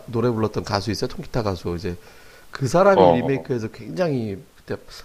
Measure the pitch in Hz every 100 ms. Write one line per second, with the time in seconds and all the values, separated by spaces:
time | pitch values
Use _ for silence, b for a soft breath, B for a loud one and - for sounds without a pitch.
0 | - 117 123 110 107 107 87 101 107 95
1 | 131 - - 127 107 90 87 85 92 87
2 | b b b b - - 127 170 196 190
3 | 87 82 80 - - 123 110 - 110 165
4 | 175 131 110 92 - - - 101 - B